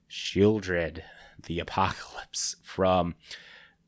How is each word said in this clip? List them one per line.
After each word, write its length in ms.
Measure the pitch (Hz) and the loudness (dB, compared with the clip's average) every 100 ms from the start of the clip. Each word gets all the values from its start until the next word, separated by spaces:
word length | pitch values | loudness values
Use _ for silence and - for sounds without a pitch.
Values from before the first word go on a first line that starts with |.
| _ | _
Sheoldred, 920 | - - 90 104 110 92 87 82 82 - - - - - | -10 -2 4 4 4 0 -2 -2 -6 -16 -20 -20 -14 -6
the 140 | 82 | -6
Apocalypse 960 | 76 - 92 - - - - - - - | -2 0 0 -2 -12 -16 -10 -6 -6 -6
from 500 | - - 92 92 87 - - - - - - _ | -8 0 4 4 2 -4 -14 -18 -18 -20 -20 _